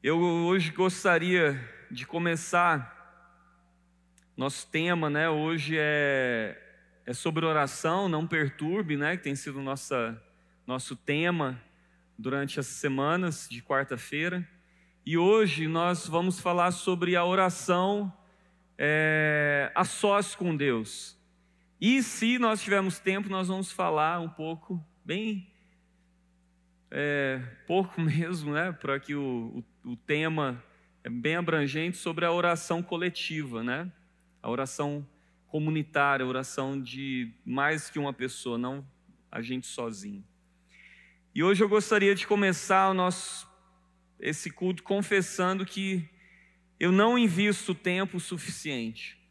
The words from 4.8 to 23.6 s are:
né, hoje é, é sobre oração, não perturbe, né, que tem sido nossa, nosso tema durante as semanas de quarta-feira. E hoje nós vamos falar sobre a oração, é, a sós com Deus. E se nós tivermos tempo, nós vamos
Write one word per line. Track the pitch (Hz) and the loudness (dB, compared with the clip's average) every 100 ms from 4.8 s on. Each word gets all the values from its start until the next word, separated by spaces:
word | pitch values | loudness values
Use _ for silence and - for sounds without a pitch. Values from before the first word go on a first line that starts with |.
| 170 175 156 | 0 2 0
né, | 147 165 | 2 2
hoje | 156 156 165 143 160 | 2 0 -2 -2 0
é, | 151 147 143 135 127 120 107 - - - _ _ - | 2 2 2 2 2 0 -2 -8 -20 -20 _ _ -10
é | |
sobre | 127 165 156 160 | -4 -2 0 2
oração, | 156 139 - 165 180 196 | 2 0 0 0 2 2
não | 156 165 | 0 0
perturbe, | 160 143 - 151 190 175 147 | 0 0 -2 -2 -2 0 0
né, | 147 180 | 0 -2
que | |
tem | 147 139 | -4 -6
sido | - 139 | -6 -8
nossa, | 135 139 - 131 113 113 _ _ _ _ - | -6 -6 -2 -2 -2 -6 _ _ _ _ -6
nosso | 127 - | -6 -6
tema | 127 - 147 170 175 139 123 - _ _ _ _ - | -10 -4 0 0 0 -2 -4 -14 _ _ _ _ -8
durante | 117 139 139 - | -4 -2 -4 -6
as | 127 | -8
semanas | - 147 135 139 175 180 156 - | -4 -4 0 0 0 -2 -4 -10
de | 120 | -14
quarta-feira. | - 135 139 123 - 147 170 180 175 _ _ _ _ _ - | -2 -2 -2 -6 -6 -4 -4 -4 -8 _ _ _ _ _ -2
E | 165 | 2
hoje | 180 220 208 147 160 | 6 6 6 2 -2
nós | 165 175 175 - | 2 2 0 0
vamos | 160 180 180 | 0 0 0
falar | 180 175 175 | 0 2 2
sobre | 180 - 180 175 180 | 0 -2 0 2 2
a | 175 | 4
oração, | 190 185 180 - 180 190 208 202 - _ _ _ _ _ - | 4 2 0 0 2 4 0 -2 -8 _ _ _ _ _ -2
é, | 147 151 156 156 151 151 147 143 139 - | 0 2 4 4 2 2 2 2 0 0
a | |
sós | 180 - 208 202 190 | 0 2 4 4 2
com | - 180 151 | -2 -2 0
Deus. | 143 117 107 - - - _ _ _ _ _ _ | 2 0 -2 -10 -16 -18 _ _ _ _ _ _
E | 208 269 | 4 4
se | 226 - 226 247 | 2 0 0 2
nós | 233 214 | 2 0
tivermos | - 202 190 175 | 2 2 2 -2
tempo, | - 190 202 | -2 -2 -2
nós | 190 185 | -4 -2
vamos | 185 | -4